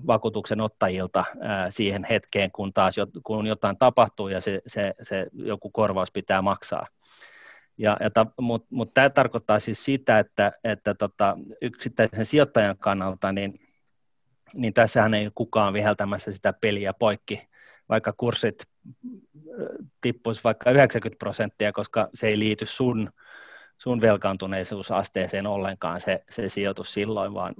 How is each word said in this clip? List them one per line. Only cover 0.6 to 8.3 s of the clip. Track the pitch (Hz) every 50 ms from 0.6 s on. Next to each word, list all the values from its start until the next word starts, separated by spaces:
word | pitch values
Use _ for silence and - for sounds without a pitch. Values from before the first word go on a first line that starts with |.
ottajilta, | 110 107 - _ 107 92 92 92 92 90 - 95 95 - -
ö, | - - 110 104 95 92 90
siihen | 98 - 107 98 98 98 92 -
hetkeen, | 117 101 - _ - 101 98 95
kun | - - 101 98 -
taas | 107 95 92 - 107
jot-, | 101 101 - - -
kun | - 110 107 107 110
jotain | 107 - - 101 95 -
tapahtuu | 131 127 - - 113 101 - - 101 98
ja | 98 92
se, | - 107 98 95 - -
se, | - 107 101 98 - -
se | 104 - 101 95 90 - -
joku | - - 110 104 98 - 104
korvaus | - - 107 98 95 95 92 -
pitää | - 98 - - 98 95
maksaa. | 95 98 95 - - - - - - - _ _ _ _ _ _ - - - - - - - - _ _ _ -
Ja, | 110 107 104 -
ja | 107 107
ta-, | - 113 113 113